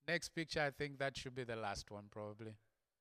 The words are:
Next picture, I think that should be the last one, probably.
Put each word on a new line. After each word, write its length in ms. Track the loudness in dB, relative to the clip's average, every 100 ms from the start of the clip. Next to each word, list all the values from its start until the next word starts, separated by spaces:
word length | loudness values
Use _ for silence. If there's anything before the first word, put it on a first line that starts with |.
| 4
Next 220 | 2 2
picture, 320 | -2 0 4
I 100 | 4
think 260 | 4 -2 2
that 180 | 0 2
should 200 | -4 -4
be 80 |
the 120 | -2 0
last 360 | 0 -2 -4
one, 140 | -10 -8
probably. 460 | -6 -6 -6 -10 -10 _ _ _ _